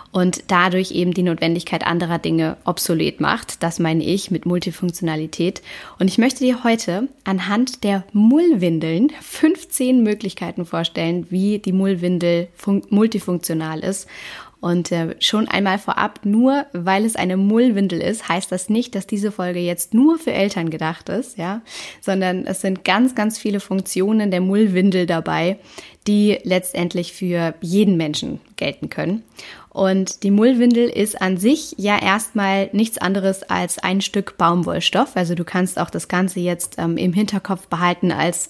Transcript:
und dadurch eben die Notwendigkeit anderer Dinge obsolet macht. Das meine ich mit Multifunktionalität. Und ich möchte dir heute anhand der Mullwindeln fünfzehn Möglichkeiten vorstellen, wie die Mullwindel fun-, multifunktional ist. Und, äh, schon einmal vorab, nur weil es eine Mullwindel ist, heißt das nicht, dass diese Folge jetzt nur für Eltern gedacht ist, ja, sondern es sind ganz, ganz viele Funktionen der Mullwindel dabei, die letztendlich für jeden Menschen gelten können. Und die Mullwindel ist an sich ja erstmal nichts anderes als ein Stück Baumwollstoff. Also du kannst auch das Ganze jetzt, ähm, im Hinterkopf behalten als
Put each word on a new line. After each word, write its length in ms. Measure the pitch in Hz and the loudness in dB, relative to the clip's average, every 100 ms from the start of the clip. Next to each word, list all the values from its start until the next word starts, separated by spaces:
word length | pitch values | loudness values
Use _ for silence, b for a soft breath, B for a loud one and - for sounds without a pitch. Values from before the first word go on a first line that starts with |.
| B | B
und 340 | 185 180 - - | 0 0 0 0
dadurch 460 | 180 185 185 185 | 2 4 2 0
eben 200 | - 180 | 0 0
die 100 | 175 | 0
Notwendigkeit 640 | 180 160 165 170 - 170 - | 0 0 0 -2 -2 -4 -2
anderer 320 | 170 170 170 | -2 -2 -2
Dinge 380 | 165 165 160 - | 0 0 0 -2
obsolet 560 | - 175 - 165 156 - | -4 -2 -2 0 -2 0
macht. 420 | 147 226 - - | -2 -2 -4 -6
Das 160 | 170 - | -4 0
meine 240 | 160 160 | 0 0
ich 280 | - 190 - | 0 -2 -2
mit 160 | 170 175 | -4 -2
Multifunktionalität. 1120 | 175 170 - 180 - 165 156 160 - 170 - B B B - | -2 -4 -4 -4 -2 -4 -4 -6 -2 -2 -4 B B B -2
Und 100 | 196 | 0
ich 80 | - | 4
möchte 280 | 240 - | 2 2
dir 200 | 254 247 | 0 2
heute 440 | 233 226 - 180 269 - | 0 0 0 -4 -4 -6
anhand 600 | - 190 180 208 254 - | -4 -4 0 0 0 -2
der 200 | 202 196 185 | -2 -2 0
Mullwindeln 1000 | 208 220 294 349 240 175 160 160 165 285 - | 4 6 6 6 4 2 0 0 2 2 0
fünfzehn 840 | - - 311 381 - - 254 254 | -10 0 2 2 -4 -2 2 4
Möglichkeiten 640 | 214 208 190 - 175 - | 4 0 -6 -8 -8 -6
vorstellen, 640 | 165 165 165 - 165 175 165 | -6 -4 -4 -2 -2 -2 -2
wie 300 | 185 196 208 | 0 0 0
die 140 | 202 | 0
Mullwindel 760 | 185 190 185 180 180 175 170 175 | 2 2 0 0 0 2 0 -2
fun-, 320 | - - 196 - | -6 -2 -2 2
multifunktional 920 | 202 220 214 - 175 - 160 160 160 | 2 4 0 -2 -4 -2 -4 -4 -6
ist. 280 | - 196 - B B B B _ | -4 -6 -10 B B B B _
Und, 300 | 175 175 170 | -2 0 0
äh, 240 | 170 165 - | -2 -4 -2
schon 280 | - 214 220 | 0 0 0
einmal 300 | - 202 196 | 0 0 0
vorab, 420 | - - 208 - | -2 -2 -2 -2
nur 420 | 202 220 262 285 277 | 0 4 4 2 -2
weil 320 | 175 175 196 220 | -4 0 2 0
es 100 | 220 | 0
eine 220 | 175 185 | 0 2
Mullwindel 640 | 196 220 254 202 196 170 | 4 4 4 4 0 0
ist, 260 | - 220 - | -2 -4 -2
heißt 240 | 175 - | -4 -2
das 160 | 185 - | -6 -2
nicht, 260 | 214 247 | -2 -2
dass 120 | 196 190 | -6 -6
diese 260 | 208 208 | -4 -4
Folge 280 | 202 180 180 | -4 -4 -2
jetzt 340 | 175 175 - | -2 -4 0
nur 240 | 220 294 330 | 4 6 4
für 160 | - | 0
Eltern 340 | - 196 190 165 | 0 0 0 -4
gedacht 400 | 156 160 170 - | -2 -4 -6 -6
ist, 300 | 185 - - | -6 -6 -8
ja, 240 | 170 214 B B B B | -8 -8 B B B B
sondern 420 | - 190 185 185 | -4 -2 0 -2
es 160 | - 185 | -4 -4
sind 240 | 196 185 | -4 -2
ganz, 300 | - 196 254 | 0 2 2
ganz 240 | 254 214 220 | 0 -2 -2
viele 200 | 214 202 | -4 -4
Funktionen 720 | - 190 185 180 196 220 208 | -2 -4 -2 -2 0 2 2
der 120 | 180 | 0
Mullwindel 640 | 185 196 214 180 196 185 175 | 2 2 4 4 4 2 0
dabei, 520 | 165 160 160 170 196 B B B B - | -2 -2 -2 -2 -4 B B B B 0
die 320 | 208 208 - | 4 4 2
letztendlich 720 | - 185 180 - 175 175 175 | 0 0 0 -4 -2 -2 -6
für 400 | - 185 175 165 156 | -6 -4 -2 -2 -4
jeden 340 | 170 190 208 170 | 0 4 4 4
Menschen 420 | 156 151 - - - - | 0 -4 -6 -10 -14 -8
gelten 340 | 143 147 156 | -6 -6 -8
können. 320 | - 156 214 - B B B B | -6 -4 -4 -8 B B B B
Und 520 | - 190 190 185 - | -2 2 2 0 -2
die 80 | 196 | 2
Mullwindel 560 | 202 233 247 240 233 240 | 6 6 6 4 4 2
ist 340 | - 208 - | 0 -2 -2
an 140 | 190 185 | -2 2
sich 400 | 208 311 - - | 2 2 0 -4
ja 180 | 202 208 | 0 2
erstmal 760 | - 202 - 214 196 196 196 | 2 0 -2 -2 0 0 0
nichts 260 | 196 226 - | 0 0 0
anderes 460 | 180 196 190 190 | -2 0 0 -2
als 340 | - 180 180 - | -4 -2 -2 -4
ein 220 | 185 190 | -2 -2
Stück 360 | - 202 190 - | 0 -4 -4 0
Baumwollstoff. 760 | 175 175 170 165 - 185 285 | 2 2 0 -2 0 0 0
Also 220 | - 175 175 | 0 -2 -2
du 80 | |
kannst 340 | 170 185 185 - | -2 -2 -2 -2
auch 120 | 170 | -4
das 180 | 165 - | -6 -4
Ganze 320 | 180 190 180 | 0 0 0
jetzt, 360 | 175 175 - - | -2 -2 -6 -4
ähm, 180 | 170 170 | -2 0
im 160 | 185 | 0
Hinterkopf 560 | 175 208 196 - 185 - | 2 0 -2 -4 -6 -4
behalten 420 | 165 180 175 - | -2 0 0 0
als 380 | - 160 - | 0 -2 -2